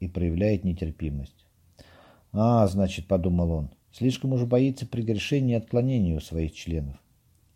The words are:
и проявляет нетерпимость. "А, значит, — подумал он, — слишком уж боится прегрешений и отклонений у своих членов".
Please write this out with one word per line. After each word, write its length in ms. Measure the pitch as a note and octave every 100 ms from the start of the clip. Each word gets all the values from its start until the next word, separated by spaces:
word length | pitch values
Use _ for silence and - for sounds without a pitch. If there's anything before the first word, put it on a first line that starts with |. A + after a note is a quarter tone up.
и 80 | F#2
проявляет 560 | F2+ F2 E2+ G#2 G2+
нетерпимость. 800 | F#2+ E2+ E2 - D#2+ C#2+ C2 _ _ _ _ _ - - - _ _
"А, 340 | G2+ A2+ A#2 G2+
значит, — 400 | G2 F#2+ - E2+
подумал 420 | F#2+ F#2 F2 E2+
он, — 180 | D#2+ C#2+ - _
слишком 400 | - B2 C3 C#3
уж 120 | B2+
боится 420 | A#2+ B2 C3+ C3+ A#2+
прегрешений 680 | A#2+ A2 G#2 - C#3+ B2+
и 40 | A#2
отклонений 600 | - A#2+ B2+ B2+ F2+ D#2
у 40 |
своих 340 | - E2 D#2
членов". 420 | - - E2 C#2+ C#2 _ _ _ _ _